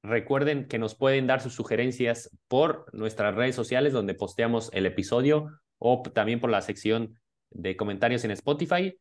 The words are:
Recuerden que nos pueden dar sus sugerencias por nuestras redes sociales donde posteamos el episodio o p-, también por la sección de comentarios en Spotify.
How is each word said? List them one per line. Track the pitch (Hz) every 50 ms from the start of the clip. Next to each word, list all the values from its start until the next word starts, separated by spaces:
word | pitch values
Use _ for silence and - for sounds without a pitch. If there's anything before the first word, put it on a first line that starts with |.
Recuerden | - 107 117 117 - - 139 139 139 147 151 139 123 -
que | - 117
nos | 113 107 -
pueden | _ 135 135 135 135 131 127
dar | 131 127
sus | - 131 120
sugerencias | - 117 - 117 107 123 127 123 123 123 117 117 117 - - - - _ _
por | 127 131 156 160 156 - - - -
nuestras | 110 110 110 107 - 104 104 98
redes | 107 120 127 127
sociales | 127 113 - 131 127 139 147 131
donde | 123 101 98 92
posteamos | - 101 - - - 117 117 117 113 110 - -
el | 95 95 92
episodio | - - 95 - - 120 127 143 151 151 151 151 - _ _ _ _ _
o | - 117 127 123
p-, | - -
también | - 110 104 107 117 117
por | 120 120
la | 113 98
sección | 95 - 104 - - 107 110 113 117 110 117 _ _ _ _ _ _ _
de | - - 87 95 92
comentarios | - 107 104 101 98 123 120 123 117 117
en | 110
Spotify. | 104 - - - 151 151 180 - 180 175 185 190 180 _